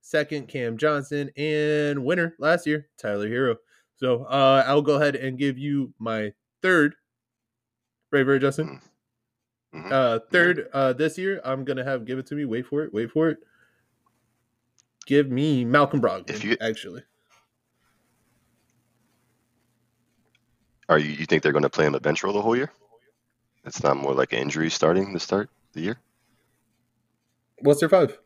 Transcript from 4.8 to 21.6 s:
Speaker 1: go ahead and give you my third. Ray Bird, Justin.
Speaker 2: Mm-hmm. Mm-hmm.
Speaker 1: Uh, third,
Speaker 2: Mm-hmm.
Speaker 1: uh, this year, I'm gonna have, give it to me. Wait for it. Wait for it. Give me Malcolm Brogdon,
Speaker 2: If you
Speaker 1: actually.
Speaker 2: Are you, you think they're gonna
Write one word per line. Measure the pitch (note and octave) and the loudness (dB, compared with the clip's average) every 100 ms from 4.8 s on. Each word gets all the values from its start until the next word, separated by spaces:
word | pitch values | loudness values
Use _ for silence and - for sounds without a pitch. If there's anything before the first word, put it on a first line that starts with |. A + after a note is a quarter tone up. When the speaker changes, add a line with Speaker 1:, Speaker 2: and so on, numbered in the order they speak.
Speaker 1:
go | D3 C#3+ | 2 2
ahead | D3 C3 | 2 0
and | C3 B2+ | -6 -2
give | C#3+ B2+ | -4 -2
you | C#3+ C#3+ C3 - | -4 -2 -4 -6
my | A2+ A2 G#2 - _ _ | -4 -4 -4 -8 _ _
third. | F#3 F3+ D3+ - _ _ _ _ _ _ _ _ _ _ _ | 2 4 4 0 _ _ _ _ _ _ _ _ _ _ _
Ray | C#3+ | 2
Bird, | C3 C3+ | 4 4
Justin. | C#3 C#3 D#3 C3+ _ _ _ _ _ _ _ _ _ | 2 -2 -6 -8 _ _ _ _ _ _ _ _ _
Speaker 2:
Mm-hmm. | - | -16
Mm-hmm. | F#2 | -4
Speaker 1:
Uh, | C3+ B2+ A2+ - | 0 2 0 0
third, | F3+ F3 E3+ | 2 2 0
Speaker 2:
Mm-hmm. | - C#3 | -4 -2
Speaker 1:
uh, | C3 | 0
this | B2 D#3 D#3 | 0 -2 -2
year, | F#3+ G3 | -6 -4
I'm | B2+ C3 | -6 -6
gonna | C3+ C3 | -6 -6
have, | B2+ C3+ | -4 -6
give | A2+ C3 | -6 -10
it | C3 | -8
to | |
me. | D3 | -8
Wait | C#3+ A2+ B2+ | -4 -6 -4
for | D3 | -6
it. | D#3 | -4
Wait | G#2+ A#2 | -4 -2
for | D#3 D#3+ | 0 0
it. | D#3 _ _ _ _ _ _ _ _ _ _ _ _ _ _ _ _ - | 0 _ _ _ _ _ _ _ _ _ _ _ _ _ _ _ _ 0
Give | C#3+ C#3 | 2 2
me | B2 D3+ C3+ | 0 0 0
Malcolm | A#2 C#3+ C#3 D3 | 2 2 2 2
Brogdon, | A2+ F#2 - | 0 -2 -8
Speaker 2:
If | G#2+ | -8
you | G#2+ A2+ | -2 -2
Speaker 1:
actually. | A2+ A2 - - - _ _ _ _ _ _ _ _ _ _ _ _ _ _ _ _ _ _ _ _ _ _ _ _ _ _ _ _ _ _ _ _ _ _ _ _ _ - | -2 -6 -10 -16 -20 _ _ _ _ _ _ _ _ _ _ _ _ _ _ _ _ _ _ _ _ _ _ _ _ _ _ _ _ _ _ _ _ _ _ _ _ _ 2
Speaker 2:
Are | D#2 | 2
you, | D2+ | 2
you | D2 D#2 | -6 0
think | D#2+ | 2
they're | D2+ | 2
gonna | D2 | 2